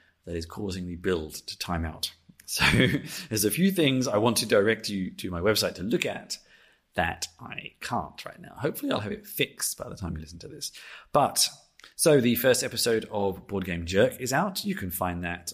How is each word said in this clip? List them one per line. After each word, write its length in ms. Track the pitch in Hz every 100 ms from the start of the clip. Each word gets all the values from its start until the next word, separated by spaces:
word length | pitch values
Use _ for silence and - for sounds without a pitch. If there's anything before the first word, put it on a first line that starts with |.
| _ _ -
that 100 | 85
is 100 | 82
causing 420 | - 104 92 90
the 80 | 85
build 400 | 95 90 78 -
to 220 | - -
time 280 | - 85 82
out. 260 | 80 - - - - -
So 180 | - -
<laughs> 640 | - 127 143 - - -
there's 160 | 110 107
a 60 |
few 200 | 120 190
things 360 | 190 147 131 127
I 100 | 104
want 200 | 117 110
to 80 | 117
direct 440 | 113 101 113 -
you 220 | 101 92
to 200 | - 95
my 80 | 87
website 360 | 92 104 92 -
to 80 |
look 220 | 98 175 127
at 320 | 98 - - - _ _ _ _ -
that 320 | 82 - - -
I 320 | - - - -
can't 420 | - 120 76 - -
right 140 | -
now. 140 | - 90
Hopefully 320 | 139 - 285
I'll 80 | 247
have 120 | 107
it 140 | 101 -
fixed 520 | - 135 - - -
by 100 | -
the 60 | 87
time 200 | 85 78
you 60 |
listen 180 | 78 82
to 80 | -
this. 240 | 147 - - - - -
But, 360 | - 131 - - - _ - - -
so 240 | 165 147
the 140 | 120 117
first 280 | 135 120
episode 440 | 131 117 - 113 104
of 360 | 107 98 87 -
Board 180 | 101 92
Game 200 | 87 85
Jerk 340 | 92 127 -
is 140 | 123
out. 320 | 135 165 185 -
You 100 | 185
can 160 | 92
find 320 | - 92 87
that 280 | 87 87 -